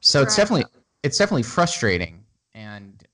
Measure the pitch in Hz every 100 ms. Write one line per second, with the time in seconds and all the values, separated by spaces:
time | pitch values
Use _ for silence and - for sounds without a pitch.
0 | - 147 135 - 202 190 - _ _ _
1 | 143 - 202 156 117 - 175 - 110 90
2 | 87 85 _ _ _ 110 107 104 98 104
3 | _